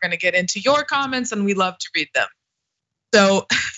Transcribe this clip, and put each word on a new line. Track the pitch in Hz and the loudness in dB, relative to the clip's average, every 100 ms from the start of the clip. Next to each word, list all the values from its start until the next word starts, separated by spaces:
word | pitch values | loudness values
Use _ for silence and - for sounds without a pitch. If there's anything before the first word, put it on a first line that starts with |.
gonna | 175 175 | -6 -2
get | 180 | 0
into | 180 180 208 | 0 0 -2
your | 233 294 | 0 0
comments | 285 285 269 254 240 | 0 -2 -2 -4 -4
and | 214 202 | -2 -2
we | |
love | 196 185 180 | 0 -2 -4
to | - 165 | -8 -6
read | 147 | -4
them. | 131 101 - _ _ _ _ _ _ _ | -2 -2 -6 _ _ _ _ _ _ _
So | 214 196 196 - 226 - | 4 6 4 0 -4 -4